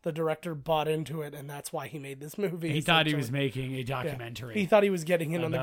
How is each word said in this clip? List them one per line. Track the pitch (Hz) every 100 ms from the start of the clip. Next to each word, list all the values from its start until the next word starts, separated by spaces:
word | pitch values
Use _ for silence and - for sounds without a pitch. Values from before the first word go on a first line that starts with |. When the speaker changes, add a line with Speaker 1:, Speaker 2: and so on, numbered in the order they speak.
Speaker 1:
the | 175
director | 156 160 156 175 156
bought | 135 156 151
into | 156 151 160
it, | 147
and | 147 139
that's | 143 -
why | 160 135
he | 156
made | 139 135
this | 147 -
movie. | 202 175 165
Speaker 2:
He | 151
Speaker 1:
It's | 151
Speaker 2:
thought | 165 156
he |
Speaker 1:
like, | 147
Speaker 2:
was | 120
making | 139 139 131 131
a | 131
Speaker 1:
yeah. | 123
Speaker 2:
documentary | 131 139 127 117 120 123 214
Speaker 1:
He | 185
thought | 214
he | 202
was | 185 156
getting | 175 156
in | 170 160
on |
the | 165